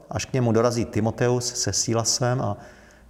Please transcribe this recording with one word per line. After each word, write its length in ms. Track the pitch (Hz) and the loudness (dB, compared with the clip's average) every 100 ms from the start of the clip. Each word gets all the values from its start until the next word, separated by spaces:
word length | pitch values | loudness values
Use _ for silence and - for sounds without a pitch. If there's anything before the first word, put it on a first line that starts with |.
| - | -8
až 160 | 113 - | -8 -4
k 80 | |
němu 180 | 131 120 | 0 2
dorazí 340 | 110 120 117 104 | 4 4 2 -2
Timoteus 680 | 107 110 104 123 123 117 | 0 0 0 0 0 -2
se 200 | - - | -4 -2
Sílasem, 680 | 98 - 113 113 - 123 127 | -2 0 0 0 0 0 0
a 160 | 110 104 - - - - - | -2 -4 -10 -20 -20 -20 -14